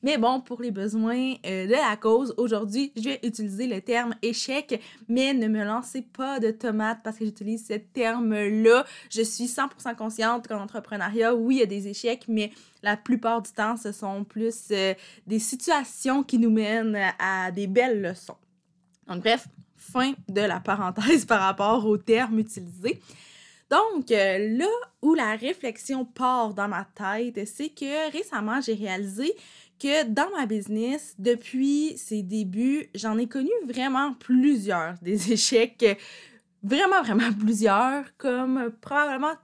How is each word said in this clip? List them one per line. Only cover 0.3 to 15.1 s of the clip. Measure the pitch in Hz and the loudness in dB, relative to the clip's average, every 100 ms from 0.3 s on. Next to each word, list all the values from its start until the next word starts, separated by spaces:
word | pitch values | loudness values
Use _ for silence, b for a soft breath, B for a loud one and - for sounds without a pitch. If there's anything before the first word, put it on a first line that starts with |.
| 262 | 0
pour | 254 240 | -4 -8
les | 240 | -6
besoins, | 196 208 220 220 247 262 262 | -4 -4 -2 0 0 -2 -4
euh, | 165 190 185 | -6 -4 0
de | |
la | 254 277 214 | 2 2 2
cause, | 220 226 262 - | 4 4 2 -2
aujourd'hui, | 240 214 214 220 277 233 | 0 0 -2 -2 -4 -4
je | |
vais | 226 269 | -6 -4
utiliser | 240 220 214 196 254 | -6 -6 -8 -4 -4
le | 196 | -4
terme | - 233 240 226 | -2 0 0 -2
échec, | 233 226 - 269 294 226 B B - | -4 -4 -4 -6 -4 -6 B B -2
mais | 233 269 | 0 2
ne | 269 220 | 2 2
me | 214 | 0
lancez | 208 226 254 269 | 0 -4 -6 -12
pas | - - 262 269 | -12 -8 -6 0
de | 220 | -2
tomates | 220 247 214 214 226 | -2 -2 0 -2 -2
parce | 220 220 | -8 -6
que | 220 | -6
j'utilise | 208 208 220 226 | -6 -6 -6 -6
ce | |
terme-là. | 220 - - 226 233 233 208 208 214 220 247 285 B B | -8 -8 -2 0 0 0 0 0 4 6 6 4 B B
Je | 220 | -2
suis | 220 - 247 | -2 -2 -4
cent | 247 277 | -2 -4
pour | - | -4
cent | 254 | -10
consciente | 233 220 220 220 240 233 | -6 -8 -2 0 0 -4
qu'en | 214 | -8
entrepreneuriat, | 202 226 - 208 185 220 226 | -6 -10 -8 -6 -4 2 2
oui, | 240 226 262 | 4 4 4
il | |
y | |
a | 220 | 4
des | 202 202 | 0 -6
échecs, | 208 233 240 - | -4 -4 -4 -2
mais | 220 208 B B B | -2 -2 B B B
la | 208 208 | -2 -2
plupart | - 226 226 233 | 0 0 2 -2
du | - | -4
temps, | - 214 233 | -4 -2 -2
ce | 220 | -8
sont | 208 202 196 | -8 -8 -8
plus, | 208 214 226 226 - | -8 -4 -4 -4 -4
euh, | 202 190 185 B | 0 0 -2 B